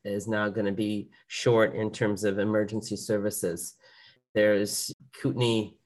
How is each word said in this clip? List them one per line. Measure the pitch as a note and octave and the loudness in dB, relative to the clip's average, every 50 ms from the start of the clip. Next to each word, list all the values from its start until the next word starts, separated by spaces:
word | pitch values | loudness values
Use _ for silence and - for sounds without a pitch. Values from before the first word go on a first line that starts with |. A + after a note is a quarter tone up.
| - | -8
is | G#2 G2+ G2+ G2 | -4 -4 -4 -2
now | A2+ A2 G#2 G#2 G#2 | -2 0 0 0 0
gonna | G2 A2 G2+ G2 G2 | 0 0 0 0 0
be | F#2+ A2 G#2 G#2+ G#2 F#2+ - _ _ _ - | 0 -2 -2 -2 -4 -6 -8 _ _ _ -12
short | - - - C#3 A#2 A2 A2 G#2 - | -8 -2 2 4 6 6 6 4 2
in | - A2 A2 | -2 -4 -4
terms | - - A#2+ G#2+ G#2 F#2+ G#2 | -2 0 0 0 0 0 0
of | G#2 F#2+ G2+ | 0 0 0
emergency | G2+ G#2+ G#2+ G#2+ G#2+ G2+ A2 A2 G#2 - G#2+ | 0 0 2 0 0 0 -2 -6 -6 -6 -8
services? | G2 - - A2 G#2 G2+ G#2 G#2 - - F2+ E2+ F2 - - - _ _ - - - - - - _ _ _ - | -8 -4 -2 -2 0 0 -2 -4 -2 -4 -4 -4 -4 -8 -12 -14 _ _ -20 -20 -20 -20 -20 -20 _ _ _ 0
There's | A2 G#2+ G#2+ G#2 G2+ G#2 G2+ - - - - - _ - - - - | 2 4 4 4 4 2 0 -2 -4 -6 -6 -10 _ -18 -20 -14 -4
Kootenai | - C#3 C3 - B2 A#2 A#2 A2 G#2 F#2+ - _ _ | -4 -2 0 0 2 2 2 2 0 -2 -6 _ _